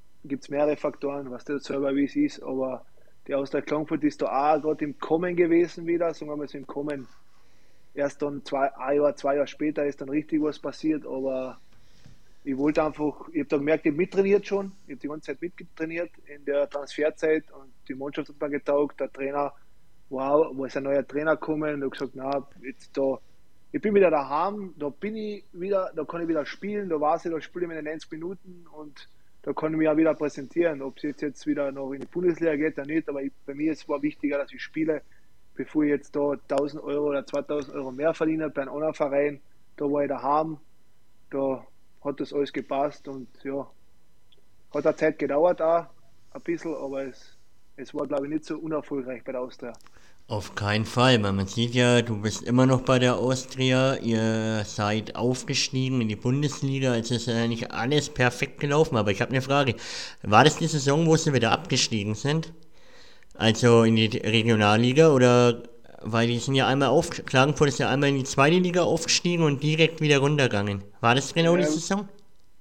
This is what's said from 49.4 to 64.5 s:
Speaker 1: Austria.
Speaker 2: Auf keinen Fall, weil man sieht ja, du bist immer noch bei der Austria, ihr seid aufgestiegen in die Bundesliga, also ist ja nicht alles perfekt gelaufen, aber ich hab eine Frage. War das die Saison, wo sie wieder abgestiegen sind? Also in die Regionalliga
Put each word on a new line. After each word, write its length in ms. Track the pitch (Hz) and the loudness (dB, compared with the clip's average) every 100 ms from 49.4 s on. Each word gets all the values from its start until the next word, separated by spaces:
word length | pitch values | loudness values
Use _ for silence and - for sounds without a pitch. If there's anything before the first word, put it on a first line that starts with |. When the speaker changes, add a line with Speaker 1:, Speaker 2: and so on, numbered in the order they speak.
Speaker 1:
Austria. 320 | 127 - 120 113 - - - - - | -8 -10 -14 -14 -18 -20 -20 -20 -8
Speaker 2:
Auf 280 | 107 - - | -8 -6 -6
keinen 280 | 101 107 | -2 0
Fall, 400 | 110 120 127 120 | 0 4 6 6
weil 80 | 101 | 4
man 160 | 98 95 | 0 -2
sieht 260 | - 120 | -2 0
ja, 280 | 123 123 120 | 2 6 6
du 200 | 113 107 | 4 -2
bist 220 | 107 - | -4 -4
immer 220 | - 123 131 | 0 4 6
noch 160 | 127 | 4
bei 180 | - 127 | 4 4
der 160 | 123 107 | 4 2
Austria, 800 | 123 131 - 131 131 127 131 135 | 0 -2 -4 -2 2 2 2 0
ihr 680 | 117 113 113 110 110 110 104 | 0 0 2 0 0 -2 -4
seid 500 | - 104 107 101 - | -2 0 0 -4 -2
aufgestiegen 840 | 123 127 - 131 - 131 131 131 | -2 -2 -2 -2 -2 -2 0 0
in 80 | 110 | 0
die 80 | 104 | 0
Bundesliga, 760 | 123 139 147 139 139 135 131 | 0 0 0 -2 -2 0 0
also 240 | 117 117 123 | 0 0 -2
ist 120 | 127 | 0
ja 200 | 113 117 | 0 0
nicht 240 | 117 113 | -2 -6
alles 380 | - 120 147 - | -4 0 0 0
perfekt 500 | - 123 - - - | 2 0 0 -6 -4
gelaufen, 380 | 147 147 156 117 | 0 2 4 2
aber 140 | 104 | 2
ich 100 | 98 | 0
hab 80 | 120 | 0
eine 120 | 131 | -2
Frage. 340 | 131 139 135 104 - - - - | 2 2 2 -2 -6 -12 -12 -10
War 200 | 101 107 | 6 8
das 140 | 143 - | 8 6
die 100 | 165 | 0
Saison, 380 | 151 135 143 165 | 0 2 2 4
wo 80 | 156 | 4
sie 160 | 156 | 4
wieder 200 | 131 110 | 2 2
abgestiegen 640 | - - 131 - 110 101 | 0 0 0 0 -2 -2
sind? 380 | 107 139 156 160 - - - - - - - - - | -2 -2 -2 -2 -10 -20 -20 -20 -20 -20 -20 -18 -2
Also 480 | 110 110 120 117 | 2 4 6 8
in 120 | 113 113 | 8 6
die 220 | 110 113 | 4 0
Regionalliga 960 | - 110 110 | 0 2 4